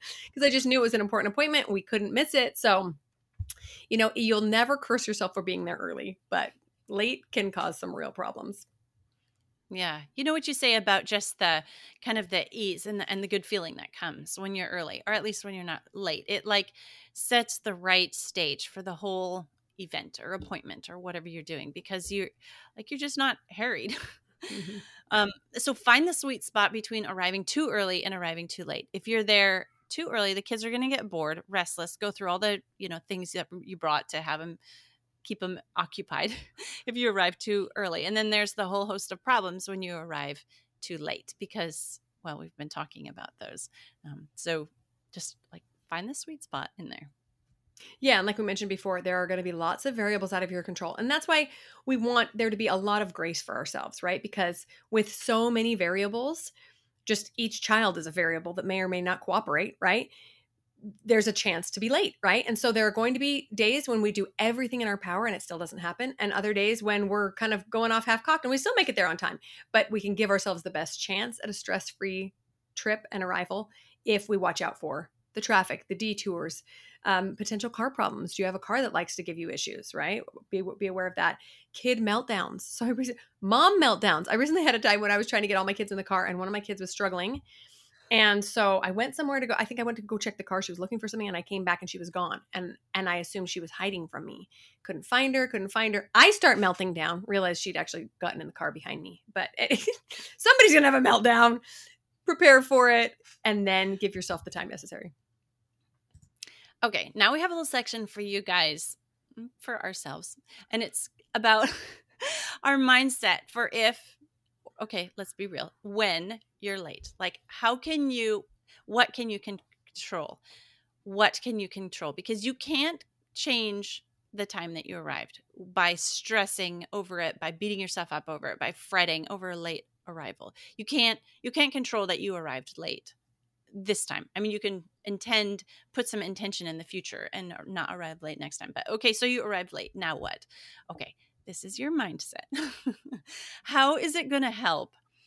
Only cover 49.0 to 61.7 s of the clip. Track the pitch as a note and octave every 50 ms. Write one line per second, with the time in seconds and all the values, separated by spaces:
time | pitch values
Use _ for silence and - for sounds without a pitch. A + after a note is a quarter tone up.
49 | F3 F3+ F3+ F3+ F3+ F3 F#3 F3+ F3+ F3+ E3+ E3 E3 E3+ - - - C#4 A#3+ A3+
50 | G3+ G#3 G#3 G3 G3 F#3 G3 F3+ F#3 F3 F#3 F3+ E3+ - F3 - F#3 E3 - -
51 | A3+ B3+ D4 D#4 - - D#4+ D4+ D4 - - - - - - - _ C4 C4 A#3
52 | A3+ A#3+ A#3+ A#3 A3 - - A3 A3+ A3 G#3+ G3 A3+ F#3 F#3 F#3+ G3 G#3 G#3 G#3
53 | G#3 F3+ - - E3 E3+ E3 - - - - - - - - - - - - -
54 | - F3+ F#3 - - G#3 - G#3 F3+ F3 F3 - - - - - _ _ A3 A3
55 | G#3 G#3+ - - - - A3+ A3+ A#3 A#3+ A#3 A3+ A3 A#3 A#3 F#3+ F3 E3+ F#3 G3
56 | G3+ G3+ A3 A#3 B3+ D4 E4 - - - - _ - - _ _ _ _ _ _
57 | _ - G#3+ G#3 - - - - A#3 G#3+ - - - - G#3+ A3 A3+ G3 F3 E3+
58 | D#3 D#3+ D#3 F#3 E3+ E3 E3 D#3+ F3 F3 F3+ F#3 - F#3+ F#3+ F#3+ F#3+ F#3 F#3 F3+
59 | F3+ F#3 F#3 - - - F3 G#3+ - - D3+ D#3 G3 A#3 - _ - F3+ G3 B3
60 | C4 - - - - - - _ _ _ _ _ _ _ _ _ - G#3 - -
61 | _ A3 A3+ G#3+ G3+ A3 G3+ - - G#3 E3 E3 F3 -